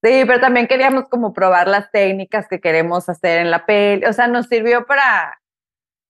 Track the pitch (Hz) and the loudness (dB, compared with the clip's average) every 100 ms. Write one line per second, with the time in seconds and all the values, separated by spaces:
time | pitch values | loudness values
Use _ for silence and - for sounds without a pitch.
0 | 220 262 240 247 262 247 233 262 269 262 | 2 2 2 2 2 2 0 0 2 0
1 | 254 240 226 185 185 180 180 202 202 214 | -4 -4 -4 -2 0 2 2 0 -2 -2
2 | 196 190 190 214 185 180 175 160 165 175 | 0 -2 -6 -8 -6 -6 -2 0 0 -4
3 | 180 165 175 170 170 170 - 208 202 202 | -6 -4 -2 0 0 -2 0 0 2 0
4 | 233 220 240 240 240 233 226 240 240 277 | -2 0 0 0 -2 -2 0 -2 0 0
5 | 269 208 156 - _ _ _ _ _ _ | 0 0 -4 -12 _ _ _ _ _ _
6 | _ | _